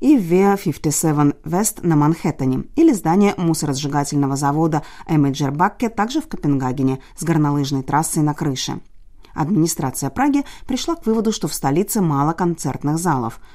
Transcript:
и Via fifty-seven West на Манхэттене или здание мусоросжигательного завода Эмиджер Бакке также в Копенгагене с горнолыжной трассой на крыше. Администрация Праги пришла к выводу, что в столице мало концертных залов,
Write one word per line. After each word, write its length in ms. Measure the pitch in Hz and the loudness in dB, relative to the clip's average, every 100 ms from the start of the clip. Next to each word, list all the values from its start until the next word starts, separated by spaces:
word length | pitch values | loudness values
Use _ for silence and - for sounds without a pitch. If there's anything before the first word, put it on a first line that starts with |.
и 180 | 254 285 | 4 4
Via 400 | 170 180 202 196 | 4 4 4 4
fifty-seven 760 | 180 143 160 - 160 147 147 143 | 0 -2 -2 0 2 4 2 0
West 420 | 151 175 214 - 175 | -2 -2 -2 -2 2
на 100 | 151 | 4
Манхэттене 680 | 147 165 170 - 131 131 - - | 4 2 -2 -2 -2 -2 -2 2
или 160 | 330 | 4
здание 420 | 208 160 180 202 - | 4 2 4 2 2
мусоросжигательного 960 | 165 156 147 135 147 143 143 147 139 139 | 0 0 -2 -2 -2 -2 -2 0 0 0
завода 460 | 143 151 165 151 - - - | 0 2 0 0 -6 -12 -2
Эмиджер 440 | 156 139 135 139 | 2 2 0 -2
Бакке 360 | 147 180 - 233 | 0 -2 0 -4
также 320 | 226 220 294 | -2 -2 -2
в 80 | - | -6
Копенгагене 680 | - 151 139 131 131 131 131 - - | -4 0 0 0 0 0 -2 -8 -8
с 60 | |
горнолыжной 600 | 160 160 147 143 139 139 | -2 2 2 0 -2 -4
трассой 420 | 131 143 165 170 | 0 0 0 0
на 100 | 151 | 0
крыше. 460 | 147 147 127 - - - - - - - | 0 -4 -4 -6 -8 -12 -20 -20 -20 -12
Администрация 760 | - 151 202 165 - 139 - 139 | -6 0 2 0 0 -4 -4 -6
Праги 340 | - 285 277 277 - - | -2 0 0 -2 -10 -6
пришла 280 | 247 - | -4 -4
к 120 | 330 220 | -4 -2
выводу, 260 | 226 220 | 0 0
что 160 | 214 147 | -2 -4
в 60 | |
столице 480 | - 143 147 202 220 | -2 -2 0 0 0
мало 320 | 170 139 147 | 0 2 0
концертных 640 | 170 175 165 143 127 143 160 | 0 -2 -2 -4 -4 -2 -2
залов, 420 | 180 135 117 - - | 0 0 -2 -8 -18